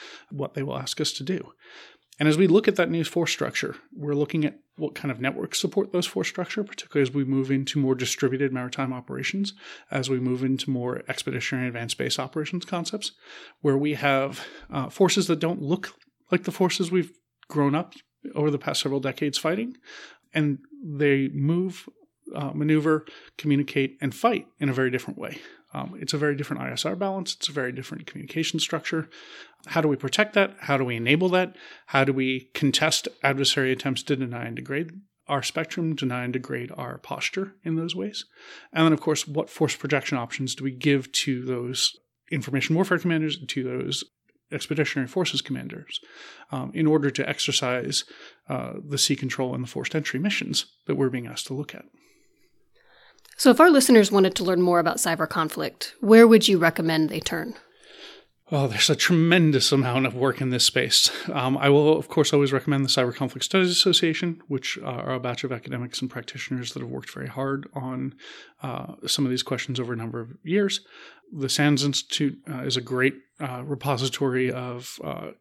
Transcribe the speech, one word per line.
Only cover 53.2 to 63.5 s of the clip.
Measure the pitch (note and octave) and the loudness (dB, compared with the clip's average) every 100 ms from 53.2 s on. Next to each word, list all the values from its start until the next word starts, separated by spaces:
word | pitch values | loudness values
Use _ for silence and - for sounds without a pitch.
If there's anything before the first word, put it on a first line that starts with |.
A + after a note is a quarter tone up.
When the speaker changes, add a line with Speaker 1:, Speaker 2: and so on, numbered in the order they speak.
| - - | -16 4
Speaker 2:
So | C4+ | 6
if | B3 | 10
our | F4 | 10
listeners | C#4 C4 A#3 G3+ | 8 8 8 8
wanted | G3+ F#3+ F#3+ | 6 4 2
to | |
learn | F#3 F3+ | 2 4
more | F3+ F3 | 4 4
about | E3 - | 2 0
cyber | F3 E3 D#3 | -2 -2 -2
conflict, | E3+ D#3 - D3+ - - - | -2 -2 -4 -8 -8 -12 0
where | G3+ A3+ A#3 | 10 12 12
would | A3 A3 | 10 8
you | F#3 | 6
recommend | E3 E3 E3 D#3+ D#3 | 4 2 2 2 2
they | D#3+ | -2
turn? | - E3 F#3+ - - _ - - - - _ _ - | -6 -6 -8 -12 -20 _ -20 -20 -20 -20 _ _ -4
Speaker 1:
Oh, | D3 C3+ | 0 0
there's | G#2 - | 2 2
a | D3+ | 4
tremendous | - E3+ E3+ F3+ D#3 C3+ - | 4 6 6 6 6 6 4
amount | C#3 C3 B2 C3 | 4 4 2 0
of | B2 | 0
work | C3+ - | 0 0
in | B2+ | 0
this | B2 - | 2 2
space. | C3+ A#2+ - - - - | 2 2 4 2 0 -6
Um, | C3+ C3 C3+ | -2 0 2
I | C#3 | 6
will, | C#3+ D3+ D#3 | 6 6 4
of | - | 2
course, | E3 C#3+ | 0 4
always | C#3+ C#3 | 4 4
recommend | C3+ - C#3 | 0 0 0
the | C3+ | 2
Cyber | - B2 - | 2 0 0
Conflict | C3 B2+ | -6 -4
Studies | - | 0